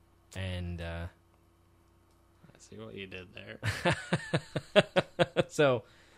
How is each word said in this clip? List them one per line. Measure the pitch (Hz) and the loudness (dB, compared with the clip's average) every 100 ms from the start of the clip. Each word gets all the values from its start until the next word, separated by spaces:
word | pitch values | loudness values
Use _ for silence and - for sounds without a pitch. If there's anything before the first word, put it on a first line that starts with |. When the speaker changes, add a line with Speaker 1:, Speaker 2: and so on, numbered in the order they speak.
| _ _ _ 92 | _ _ _ -8
Speaker 1:
And, | 92 90 87 85 | -6 -4 -6 -6
uh, | 85 85 90 - _ _ _ _ _ _ _ _ _ _ _ _ | -6 -6 -8 -12 _ _ _ _ _ _ _ _ _ _ _ _
Speaker 2:
I | - - | -20 -20
see | - 101 | -18 -16
what | 110 | -12
you | 101 95 | -10 -10
did | 95 92 | -12 -14
there. | - 104 - | -16 -16 -8
Speaker 1:
<laughs> | 110 - 175 - - 170 - 143 - - - 208 - 180 - - 170 - - | -4 -2 -2 -2 -2 -4 -2 -4 -4 -10 2 4 6 4 0 2 0 0 0
So, | - 143 120 - - - | 4 4 4 -2 -20 -20